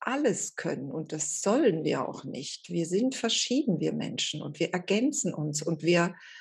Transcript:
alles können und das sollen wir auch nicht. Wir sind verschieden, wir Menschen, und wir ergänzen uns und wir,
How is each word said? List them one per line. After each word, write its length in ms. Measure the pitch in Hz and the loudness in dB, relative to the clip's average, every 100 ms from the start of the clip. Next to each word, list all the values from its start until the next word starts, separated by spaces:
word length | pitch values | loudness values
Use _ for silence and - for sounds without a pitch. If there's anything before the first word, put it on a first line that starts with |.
alles 560 | - 269 294 185 - - | -4 0 2 2 -2 -6
können 340 | 165 143 139 | -4 -2 -4
und 220 | 156 156 | -6 -6
das 280 | 156 - - | -4 -4 -2
sollen 420 | - 240 294 160 | 2 4 4 4
wir 240 | 151 139 123 | 2 0 -2
auch 180 | - | -6
nicht. 440 | - - 143 - - | -8 -8 -8 -10 -4
Wir 160 | 175 | -2
sind 300 | 165 180 254 | 0 2 0
verschieden, 640 | 262 226 226 - 254 277 175 | 0 0 0 2 2 2 2
wir 140 | 160 | 0
Menschen, 480 | - - 123 - 151 | -2 -4 -4 -4 -4
und 180 | - 151 | -8 -2
wir 140 | 165 | -2
ergänzen 580 | 180 180 202 269 302 180 | 0 0 2 2 0 -2
uns 300 | 160 151 147 | -2 -2 -2
und 200 | 160 160 | -2 0
wir, 320 | 160 175 170 175 - - | 4 6 4 0 -14 -18